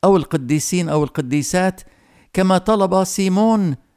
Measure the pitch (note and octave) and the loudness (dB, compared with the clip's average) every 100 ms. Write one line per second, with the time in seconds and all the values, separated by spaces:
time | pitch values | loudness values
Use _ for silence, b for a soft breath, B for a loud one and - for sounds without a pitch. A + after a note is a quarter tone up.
0 | F#3 G3 C#3 D#3 B2 D3+ - F3+ E3 D3+ | 4 2 0 -6 -2 -2 -2 -4 -2 -2
1 | D3 - B2+ D3 C3+ F#3 F#3 F#3 - b | -2 -4 -4 -4 -2 -2 -2 -4 -16 b
2 | b b b - F#3 F#3 F#3 A3 F#3+ F#3+ | b b b -2 2 2 2 0 2 0
3 | F#3 - F#3+ F#3 A3 A3 F#3 C#3 _ | -2 -2 0 2 2 2 0 -4 _